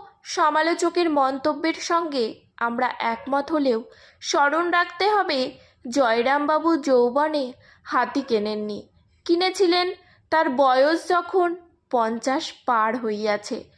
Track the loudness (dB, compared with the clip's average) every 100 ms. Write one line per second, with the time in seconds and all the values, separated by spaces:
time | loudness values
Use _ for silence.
0 | -6 _ -8 0 2 2 0 0 0 0
1 | 0 2 0 0 -2 -2 -2 -4 -2 -2
2 | -2 -2 -4 -6 _ -6 -4 -2 -4 -2
3 | -4 -4 -4 -4 -2 0 0 -2 -4 -20
4 | -20 _ -4 0 2 2 0 0 0 0
5 | 0 2 0 -2 -4 -8 -20 _ -4 0
6 | 2 2 2 0 2 0 2 0 2 4
7 | 4 2 0 -2 -6 -10 -20 _ -4 -2
8 | 0 -2 -2 -2 -2 -6 -8 -10 -14 _
9 | _ _ -2 0 0 2 2 2 0 -6
10 | _ _ -2 0 2 4 4 4 4 2
11 | 0 0 0 0 0 -2 -12 _ _ 0
12 | 0 -2 -2 -2 -4 -8 -2 2 2 -2
13 | -4 -2 -2 -2 -4 -10 -12